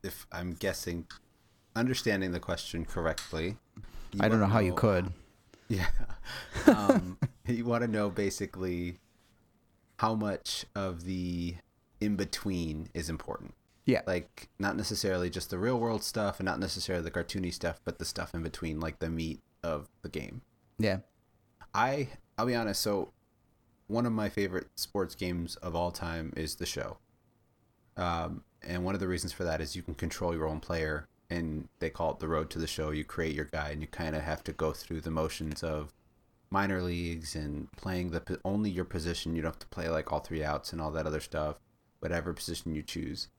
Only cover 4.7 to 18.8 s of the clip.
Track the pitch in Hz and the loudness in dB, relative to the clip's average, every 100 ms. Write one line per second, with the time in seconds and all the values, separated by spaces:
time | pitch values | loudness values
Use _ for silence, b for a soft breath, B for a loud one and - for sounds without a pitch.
4.7 | 85 110 92 92 90 - _ _ - - | 6 6 6 2 -4 -14 _ _ -20 -2
5.7 | 98 87 - - - B B B B - | 2 6 6 6 0 B B B B 8
6.7 | 240 - 247 180 - 139 - - 120 120 | 8 8 6 4 -2 -2 -2 -2 0 4
7.7 | 120 120 107 104 92 101 - 98 95 92 | 4 4 2 2 2 0 0 -4 -2 -2
8.7 | 87 87 87 _ _ _ _ _ _ _ | 0 -2 -6 _ _ _ _ _ _ _
9.7 | _ _ - 110 110 104 98 - - - | _ _ 0 2 4 2 0 -2 -6 -4
10.7 | 101 95 87 87 92 90 87 85 87 - | -4 -2 -4 -4 -2 0 0 -2 -4 -14
11.7 | _ _ - 104 98 101 - 104 90 82 | _ _ -2 0 2 0 -2 -2 0 0
12.7 | 78 85 - 78 80 - - - - _ | -2 -6 -6 -4 -4 -4 -8 -8 -16 _
13.7 | _ - 123 - 90 - - - _ 98 | _ 2 2 2 -2 -2 -16 -20 _ -2
14.7 | 87 101 104 101 92 90 90 - 92 110 | 0 -2 0 2 2 0 -2 -4 -2 0
15.7 | 123 113 110 - 113 101 - 95 69 95 | 2 2 0 -2 0 0 0 -2 0 -2
16.7 | 92 - 87 82 87 85 98 90 - 85 | -2 -2 0 0 -4 -2 -2 -2 -2 -4
17.7 | 82 - - - - 78 85 80 - 80 | -2 -6 -4 -6 -4 -4 -4 -4 -4 -4
18.7 | 78 | -2